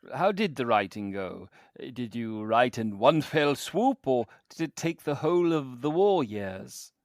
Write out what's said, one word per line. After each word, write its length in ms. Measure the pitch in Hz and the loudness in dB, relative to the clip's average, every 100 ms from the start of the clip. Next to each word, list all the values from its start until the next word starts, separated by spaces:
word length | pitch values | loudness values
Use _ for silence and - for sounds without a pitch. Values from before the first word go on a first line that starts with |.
| - | -12
How 180 | 123 185 | 0 0
did 240 | 196 214 139 | 2 -2 -2
the 100 | 120 | 2
writing 440 | 110 101 - 101 | 2 2 -4 -8
go? 380 | 98 92 92 104 _ _ - | -6 -8 -10 -16 _ _ -16
Uh, 60 | 135 | -14
did 220 | 123 120 | -8 -8
you 280 | 113 113 110 | -6 -6 -6
write 340 | 107 110 123 120 | 0 4 4 2
in 200 | 110 101 | -4 4
one 240 | 120 160 | 4 4
fell 320 | - 156 143 | 2 2 2
swoop, 520 | 139 - 170 247 277 - | 0 -2 0 0 0 0
or 200 | 127 113 - _ | 0 0 -8 _
did 120 | - | -8
it 140 | 165 - | -8 -4
take 280 | 165 165 | -6 -4
the 120 | - 143 | -6 -2
whole 360 | 156 175 170 | 0 2 2
of 280 | 160 135 123 | 0 -2 -6
the 100 | 139 | -4
war 340 | 156 202 190 | 2 4 4
years? 680 | 123 104 98 95 101 - - _ | 0 -4 -8 -8 -14 -16 -20 _